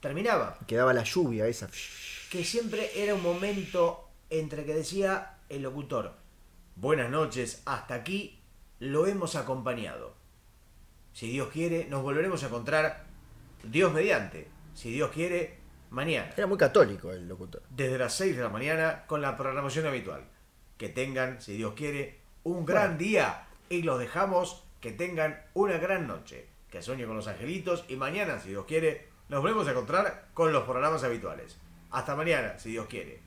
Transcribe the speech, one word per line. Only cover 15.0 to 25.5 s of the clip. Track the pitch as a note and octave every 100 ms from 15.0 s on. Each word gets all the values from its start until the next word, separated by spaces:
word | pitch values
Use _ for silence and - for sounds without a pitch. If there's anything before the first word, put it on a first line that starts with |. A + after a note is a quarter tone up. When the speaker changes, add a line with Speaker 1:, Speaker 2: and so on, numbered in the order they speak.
| A#2
Speaker 1:
quiere, | D3 E3+ F3 E3 - - - -
mañana". | A#2+ D3 C#3+ G2+ -
Speaker 2:
Era | G3
muy | F#3+
católico | D3+ G#3+ C3 G2 E2+
el | F#2 F2
locutor. | F#2 F#2+ - -
Speaker 1:
Desde | B2+ C3+ B2+
las | B2
seis | - F#3+ C3+
de |
la | A#2+
mañana | G#2 C3+ D#3+ D#3+ - -
con | D3+
la | C#3+ C3
programación | C3+ C3+ C#3 C#3+ D#3
habitual. | C3 F#2+ C#2+ C2+ - - _ - -
Que | G#2+
tengan, | - C3+ C3 B2+ B2+
si | - G#2
Dios | A2 G#2+
quiere, | D3 C#3+ C#3 - - -
un | - F3
gran | D#3+ G3 G3+
Speaker 2:
Bueno. | D#3+
Speaker 1:
día | F#3 G#3 B2+ - - - -
y | F3
los | E3 C3
dejamos | A#2+ E3+ G3 F#3 F3 - - -
que | A#2
tengan | G#2 F3+ E3+ D#3 D#3 -